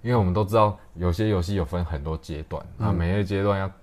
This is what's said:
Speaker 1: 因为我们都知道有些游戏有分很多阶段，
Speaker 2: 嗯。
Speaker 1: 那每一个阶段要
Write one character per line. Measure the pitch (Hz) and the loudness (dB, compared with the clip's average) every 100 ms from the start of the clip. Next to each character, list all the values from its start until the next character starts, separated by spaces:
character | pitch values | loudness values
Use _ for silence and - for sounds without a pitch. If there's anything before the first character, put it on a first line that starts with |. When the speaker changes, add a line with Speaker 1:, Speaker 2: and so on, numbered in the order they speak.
Speaker 1:
因 | 117 | 2
为 | 123 | 2
我 | |
们 | 92 | 4
都 | 90 | 2
知 | 101 | 2
道 | 110 107 101 - | 4 4 0 -14
有 | 82 90 | -2 0
些 | 87 107 | 2 2
游 | 95 | 0
戏 | 85 98 | 0 -2
有 | |
分 | 80 90 | -2 -2
很 | 85 78 | -4 -4
多 | 73 80 | -6 -8
阶 | - 76 | -8 -10
段， | 78 73 - - | -8 -10 -10 -4
Speaker 2:
嗯。 | 110 | -2
Speaker 1:
那 | |
每 | 87 85 | 0 0
一 | 101 | 0
个 | |
阶 | 98 98 | 0 0
段 | 101 98 | 0 0
要 | 95 - | -4 -8